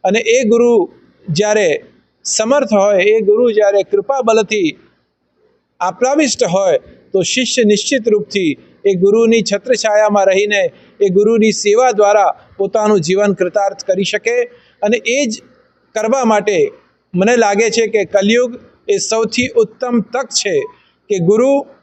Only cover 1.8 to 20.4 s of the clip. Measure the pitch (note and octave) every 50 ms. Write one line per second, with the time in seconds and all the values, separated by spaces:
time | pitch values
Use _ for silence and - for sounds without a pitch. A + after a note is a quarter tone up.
1.8 | - - _ _ _ _ _ _ _ - - - A3 A3+ C4+ D4 C4+ G#3+ G#3+ G3+
2.8 | F#3+ G#3 G#3 F#3+ F#3 G#3 A3 A3+ G#3+ G3 G#3 A3+ B3 A#3+ G#3+ G#3+ G#3 G3+ G3+ G3
3.8 | F#3+ - G#3 G3+ F#3+ - C#4 C4+ B3 A3 A3 A3+ G#3+ - G#3+ G#3 F3+ D3+ B2 -
4.8 | _ _ _ _ _ _ _ _ _ _ _ _ _ _ _ _ _ _ _ _
5.8 | F3 F#3 F3+ - A#3+ C4 C#4+ D#4 D4+ B3 - - A#3+ F3+ F3 F#3+ G3 F#3 D#3 C3
6.8 | - - - - _ _ - F#3+ E3+ - - B3+ B3+ - - C4 A3+ G#3 G#3 G3+
7.8 | - - C#4+ C4 G#3+ A#3 G#3 G#3 G#3 - - G3 F#3 D#3 C3+ - - _ _ _
8.8 | - G3+ F#3+ F3 F#3 G3+ G#3+ A3+ A3+ A3+ A#3 A3+ G#3 - G3+ G3+ _ B3 B3 G#3
9.8 | - A3 G#3 G#3 G#3+ G#3 G#3 G3+ F#3+ G3 F#3 F#3+ G#3 G#3 G#3 G3+ F#3 E3 - -
10.8 | - _ _ _ G3+ G3 F3 G3 G#3 A3 A#3 A3 G#3+ A3 G3+ - - G3+ G3+ A#3
11.8 | B3+ B3+ A3+ G3+ G#3 G3+ G#3 G#3+ G3 D#3+ - - - _ - - G3 F#3+ - A3
12.8 | G#3+ G#3+ G#3+ G3 D3+ D#3+ F#3 G3 G#3 G3+ F#3+ - F#3 F3 - G#3 G3 G3 G3 -
13.8 | - - F#3 F#3+ G3 - - G3+ _ A#3 A#3+ B3 A#3+ B3 - - _ _ _ _
14.8 | - G#3 A#3 A3+ - A3+ A#3+ C#4 D4 A3+ A3 - - - _ _ _ _ _ _
15.8 | _ _ _ A3 G#3+ A3 C4 C#4 B3 A3 G#3+ G#3 G#3 G#3+ G3+ E3 C#3+ - - -
16.8 | _ _ _ _ _ _ - F3 F#3+ A3 B3 A#3 A3+ G3+ G3+ G3+ A#3 A3 A3 A#3
17.8 | A3+ G#3 A3 G#3+ F#3+ - - G3+ G3 G3+ A3+ A#3+ B3+ A#3+ A#3+ B3+ - - _ _
18.8 | _ - G3+ G3 - - A3 A3+ A3+ A3 - - B3 - - A#3 A3 G#3+ - _
19.8 | C4 B3 A#3+ A#3 - - - B3+ C4+ - - -